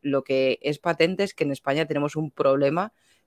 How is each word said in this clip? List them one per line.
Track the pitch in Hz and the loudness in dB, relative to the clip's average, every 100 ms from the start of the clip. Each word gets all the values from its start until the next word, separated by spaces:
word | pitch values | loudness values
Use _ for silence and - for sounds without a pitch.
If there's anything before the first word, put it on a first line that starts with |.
lo | 143 135 | -2 -2
que | 135 135 131 - | 0 2 2 0
es | 147 143 | -4 -4
patente | 175 160 165 185 | -2 2 2 0
es | 196 | -4
que | - | -2
en | 147 | -4
España | 135 - 139 156 | -4 -2 -2 -2
tenemos | 143 147 156 | -2 -4 -4
un | 156 | -6
problema | - 139 135 139 165 214 _ _ _ | 0 2 4 2 0 -4 _ _ _